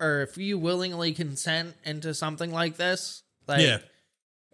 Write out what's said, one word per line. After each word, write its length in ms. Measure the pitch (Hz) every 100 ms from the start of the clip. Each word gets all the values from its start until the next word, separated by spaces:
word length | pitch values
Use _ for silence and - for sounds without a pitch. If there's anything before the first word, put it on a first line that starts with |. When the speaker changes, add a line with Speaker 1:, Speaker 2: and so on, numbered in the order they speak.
Speaker 1:
or 200 | 156 147
if 140 | 139 -
you 220 | 196 202
willingly 540 | 165 180 185 170 170
consent 600 | 156 160 135 - 160 170 165
into 280 | 156 151 160
something 360 | 147 156 156 170
like 240 | 165 170 156
this, 460 | 175 185 - - - _ -
like, 140 | 139
Speaker 2:
Yeah. 160 | 143 107 - _ _ _ _ _ _